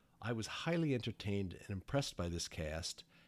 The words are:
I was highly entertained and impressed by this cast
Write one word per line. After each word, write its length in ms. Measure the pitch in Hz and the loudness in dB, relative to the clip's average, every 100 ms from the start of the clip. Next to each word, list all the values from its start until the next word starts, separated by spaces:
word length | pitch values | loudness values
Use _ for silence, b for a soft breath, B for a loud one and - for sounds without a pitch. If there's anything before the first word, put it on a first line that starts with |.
| b b | b b
I 80 | 110 | -2
was 160 | 117 107 | -2 -2
highly 480 | - 160 170 160 | -2 0 4 4
entertained 600 | 123 120 - 104 101 95 | 4 0 -2 0 2 2
and 160 | - - | -2 -4
impressed 460 | 98 - 143 139 - | -4 0 0 0 0
by 120 | 87 | 0
this 180 | 85 - | 0 -2
cast 560 | - 78 78 90 - - B | -2 -2 -2 -4 -8 -14 B